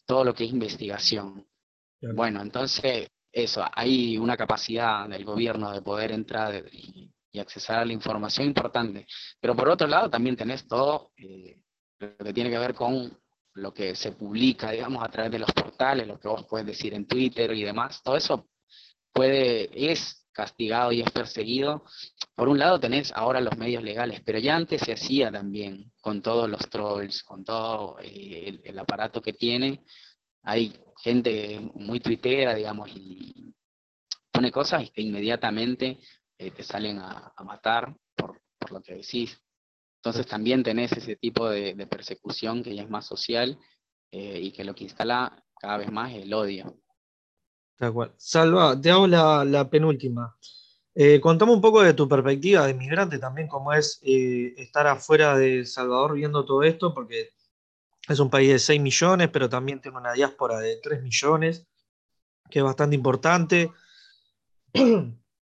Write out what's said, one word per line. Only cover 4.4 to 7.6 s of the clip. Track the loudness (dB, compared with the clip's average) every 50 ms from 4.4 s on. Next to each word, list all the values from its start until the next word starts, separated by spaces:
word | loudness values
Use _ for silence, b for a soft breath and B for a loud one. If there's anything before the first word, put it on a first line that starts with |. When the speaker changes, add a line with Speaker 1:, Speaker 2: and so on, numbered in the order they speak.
| -2 -2 -2 -2 -4 -4 -4 -2 0 0 0 -2 -4 -8
Speaker 1:
del | -12 -12 -10
gobierno | -6 -4 -2 -2 -2 -2 -4 -6 -6
de | -6 -8
poder | -6 -6 -4 -4 -4 -4
entrar | -4 -6 -6 -6 -4 -4 -4 -4 -6 -8 -10 -14
y, | -20 -20 -20 -20 -20 -20 -20 -20 _ _ _ _
y | -14 -12
accesar | -12 -12 -14 -12